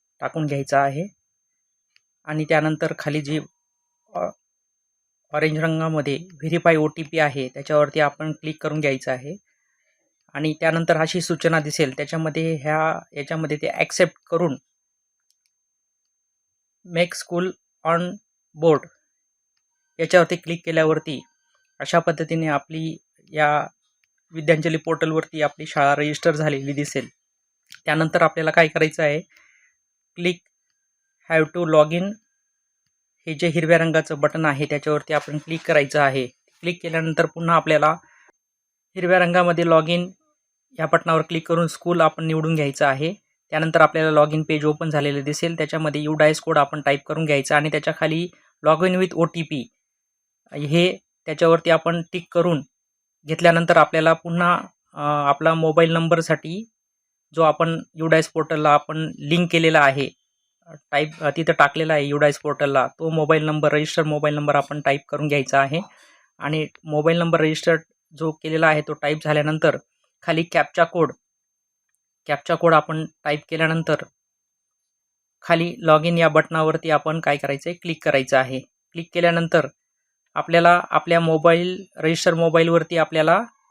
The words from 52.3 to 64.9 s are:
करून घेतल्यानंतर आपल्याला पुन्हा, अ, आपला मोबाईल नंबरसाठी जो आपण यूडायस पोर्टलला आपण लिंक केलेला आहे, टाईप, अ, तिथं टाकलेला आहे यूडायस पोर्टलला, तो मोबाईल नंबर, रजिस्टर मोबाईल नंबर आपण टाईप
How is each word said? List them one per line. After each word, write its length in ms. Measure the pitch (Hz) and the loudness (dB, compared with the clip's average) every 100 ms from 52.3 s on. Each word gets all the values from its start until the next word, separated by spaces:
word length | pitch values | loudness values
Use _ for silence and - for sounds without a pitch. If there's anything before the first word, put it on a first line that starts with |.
करून 300 | 175 170 151 - _ _ _ _ _ 147 | 0 2 0 -4 _ _ _ _ _ -8
घेतल्यानंतर 500 | 160 170 165 170 170 | 2 4 4 4 6
आपल्याला 360 | 151 160 160 | 6 4 2
पुन्हा, 440 | 165 170 170 175 175 - _ _ | 0 -2 -2 0 0 -4 _ _
अ, 360 | 151 147 147 143 | -8 -4 0 0
आपला 260 | - 160 | 2 0
मोबाईल 380 | 165 160 156 165 | 2 2 2 2
नंबरसाठी 800 | 165 165 165 160 156 156 185 226 _ _ _ _ _ _ | 2 2 0 0 -4 -4 -12 -14 _ _ _ _ _ _
जो 80 | 160 | 0
आपण 400 | 156 151 165 165 - | 2 2 -2 -2 -8
यूडायस 340 | 160 160 160 160 | -8 2 2 2
पोर्टलला 420 | 160 151 156 151 | -4 -4 0 2
आपण 420 | 147 - 156 160 - | 2 0 -6 -8 -8
लिंक 340 | 143 170 170 | -2 0 2
केलेला 280 | 165 160 156 | 2 4 4
आहे, 300 | 139 135 135 - _ _ _ _ 170 - _ | 4 2 -6 -8 _ _ _ _ _ -20 _
टाईप, 180 | 147 151 - | -4 -4 -4
अ, 100 | 151 151 | -4 -2
तिथं 160 | 160 | 0
टाकलेला 400 | 156 143 160 160 | 4 2 2 0
आहे 120 | 156 | 0
यूडायस 340 | 143 143 147 143 | 0 2 2 0
पोर्टलला, 480 | 147 139 143 139 123 | -6 -2 0 0 -2
तो 240 | - 160 | -4 -4
मोबाईल 340 | 160 151 160 | -2 2 2
नंबर, 280 | 156 151 147 | 0 0 0
रजिस्टर 300 | 151 151 - | 0 0 -2
मोबाईल 320 | 156 151 151 | -2 -2 -2
नंबर 200 | 147 147 | -2 0
आपण 260 | 143 - 151 | 0 -2 -4
टाईप 200 | 143 | -2